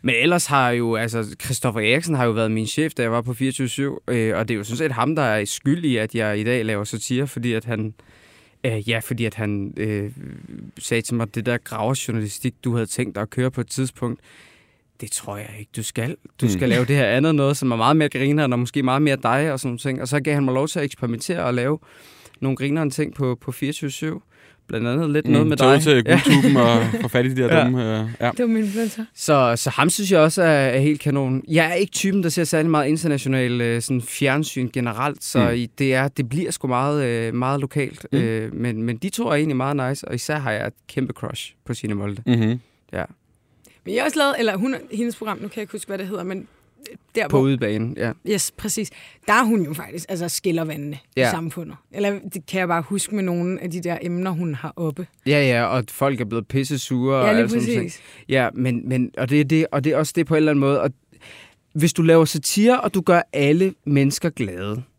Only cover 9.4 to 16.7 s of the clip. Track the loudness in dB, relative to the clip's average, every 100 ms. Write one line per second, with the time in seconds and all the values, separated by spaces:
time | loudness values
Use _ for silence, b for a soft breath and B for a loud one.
9.4 | -4 -2 -6 -4 -4 -2 -6 -10 -16 -16
10.4 | -16 -16 -16 -14 -2 -2 -2 -4 -2 -2
11.4 | -2 -2 -4 -4 -2 -2 -2 -4 -4 -4
12.4 | -6 -4 -4 -2 -2 -4 -4 -4 -6 -2
13.4 | -2 -2 -6 -4 -4 -4 -6 -6 b b
14.4 | b b b b b _ -10 -8 -8 -12
15.4 | -12 -16 -14 -10 -8 -6 -6 -6 -16 -2
16.4 | 0 2 2